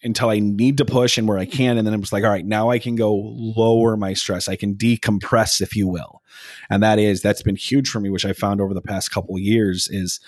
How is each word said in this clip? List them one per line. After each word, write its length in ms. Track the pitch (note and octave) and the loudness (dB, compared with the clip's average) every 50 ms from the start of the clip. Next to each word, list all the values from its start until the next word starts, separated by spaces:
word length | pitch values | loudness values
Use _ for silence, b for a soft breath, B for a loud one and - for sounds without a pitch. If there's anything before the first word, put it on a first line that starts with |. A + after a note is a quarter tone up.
| - | -6
until 260 | A#2+ A2 - B2+ A#2 | -4 -2 0 2 2
I 100 | G#2+ G#2+ | 2 2
need 380 | G#2 G#2 G2+ G2+ A#2 C3 C#3+ | 2 0 2 2 2 2 2
to 80 | C3+ C#3 | 2 0
push 320 | G#2+ - B2+ B2 B2 - | 2 2 2 2 2 2
and 100 | - A2 | 0 0
where 100 | G#2+ G#2 | 0 0
I 80 | F#2+ F#2 | -2 -2
can. 320 | F#2+ - B2+ B2+ B2+ A#2+ | -4 -2 0 0 2 2
And 80 | A#2 G#2+ | 2 0
then 80 | G#2+ G#2+ | 0 0
I'm 80 | G#2 | -2
just 120 | G2 - - | -4 -2 -2
like, 100 | G2+ G2+ | 0 2
"All 60 | A2 | 2
right, 160 | G2+ F#2+ E2+ | 2 0 -2
now 240 | G2+ G#2+ G#2+ A2 A#2 | -2 0 0 2 2
I 100 | B2 A#2 | 0 0
can 160 | - A#2+ A#2 | -2 -4 -2
go 180 | A2+ A2+ G#2 G#2+ | 0 2 2 0
lower 840 | G2 G#2 A2 A2 B2 A2+ A2 A2 A2+ A2+ A2+ A2+ A2+ A#2 A#2 A2 | 0 -2 -6 -10 -8 -8 -4 0 2 4 4 6 6 4 4 2
my 160 | G#2+ G2+ F#2+ F#2+ | 0 -2 -4 -4
stress. 340 | - - - G2 F2+ - | -4 -4 -4 -4 -4 -4
I 80 | - F#2+ | -6 -6
can 200 | - - G2+ G2 | -4 -4 -4 -2
decompress," 840 | G2 A2 A#2 A#2+ - - - G#2+ G2 - - - A2+ A2 - - - | 0 2 2 2 2 0 0 0 -2 0 2 2 2 2 2 0 -2
if 140 | G2 - - | -2 -4 -2
you 120 | A2 G2 | -2 -2
will. 340 | F#2 F2+ E2 - - - - B B B B B B B B B B | -2 -2 -6 -8 -12 -18 -20 B B B B B B B B B B
And 120 | G2+ G2+ G#2+ | 0 4 4
that 160 | G#2+ G#2+ G#2+ | 4 4 4
is, 220 | G#2 G#2 G2 F2 | 4 2 2 2
that's 220 | - G2+ G#2 - - | 2 0 0 2 0
been 120 | G#2+ G2 | -4 -4
huge 320 | F#2+ - - C3 C#3 C3+ - | -4 -6 0 0 0 0 0
for 100 | - A2+ | -4 -4
me, 100 | G2+ G2 | -4 -4
which 160 | G2 F2+ - | -4 -2 -2
I 80 | G2 F#2+ | -4 -4
found 280 | - - G2+ G2+ G2+ | -2 -2 -2 0 0
over 120 | G2 F#2+ G2 | -2 -2 -2
the 80 | F#2 | -6
past 300 | - - G2+ F#2+ - - | -6 -6 -6 -6 -6 -4
couple 240 | - G2+ F#2 - F#2+ | -6 -6 -6 -4 -6
of 60 | F#2 | -4
years, 460 | F#2+ G2+ A2+ A#2 G#2+ G2 F#2 F#2 - - | 0 2 2 2 2 2 0 -2 -4 -4
is 300 | - G2 F#2 F2+ - B B | -4 -6 -6 -6 -6 B B